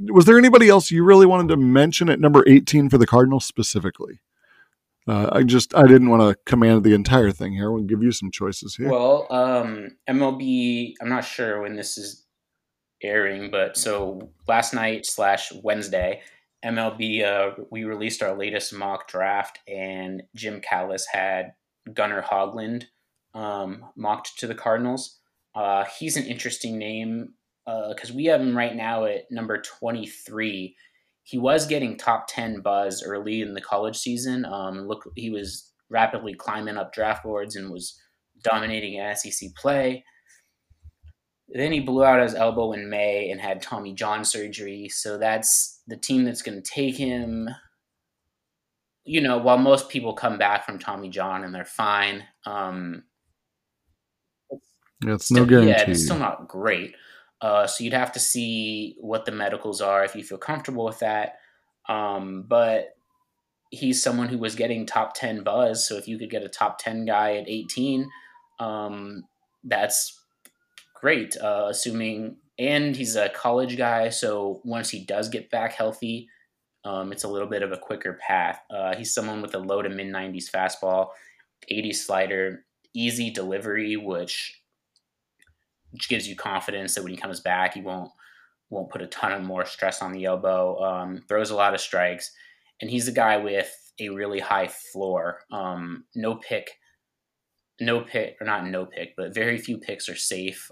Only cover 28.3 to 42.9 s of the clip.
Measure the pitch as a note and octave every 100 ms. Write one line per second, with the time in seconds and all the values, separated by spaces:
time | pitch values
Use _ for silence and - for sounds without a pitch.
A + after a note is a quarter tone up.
28.3 | D#3 C3 A#2+ A#2+ A2+ A2+ A2+ A2 G2+ -
29.3 | A#2 A2+ G#2 - - A#2 A#2 G#2 - -
30.3 | G#2+ A2 G2 F#2 - _ _ _ _ _
31.3 | B2+ B2+ D#3 D3 D3+ B2+ A2 - A2+ -
32.3 | - A#2 G#2+ G2 G2+ G2+ F#2 E2+ G2+ G#2+
33.3 | A2+ G#2 G2 - G#2 G#2+ A2+ - A#2+ B2+
34.3 | B2+ B2 G2 F#2+ F#2+ G2 G#2+ - E2 A2+
35.3 | G#2 G2 - - _ _ A2+ A2+ A#2 A2
36.3 | F#2 - G#2+ G#2+ G2+ F#2 - G#2+ G#2+ A2+
37.3 | G#2 G2+ G#2+ F#2+ F2+ F2 - _ _ _
38.3 | _ A2+ A2 A2 A2 G#2 G2+ G2+ G2+ G2+
39.3 | - G2 - C#3 C#3 C3 B2+ _ _ _
40.3 | _ _ _ _ _ - _ - _ _
41.3 | _ _ - C#3+ D#3 C3+ C3 C3+ B2+ A#2+
42.3 | A2 A2+ A2+ A2+ G#2+ G2+